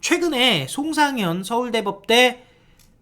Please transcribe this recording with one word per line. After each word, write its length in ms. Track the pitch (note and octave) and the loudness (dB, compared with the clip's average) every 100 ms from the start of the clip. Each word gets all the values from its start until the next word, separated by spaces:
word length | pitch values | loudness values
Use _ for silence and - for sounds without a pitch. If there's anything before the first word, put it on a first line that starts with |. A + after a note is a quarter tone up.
최근에 640 | - E4+ E4+ C4+ B3+ F#3+ C3 | -2 -2 0 0 2 0 -2
송상현 760 | - D4 D4+ C#4+ C4+ F#3 E3+ | -6 -4 0 0 0 -2 -4
서울대법대 1000 | F#3+ A#3 B3 A3+ G3 - - A3+ B3 A#3+ - _ _ _ _ _ | -4 -4 -2 -2 -4 -6 2 4 4 2 -16 _ _ _ _ _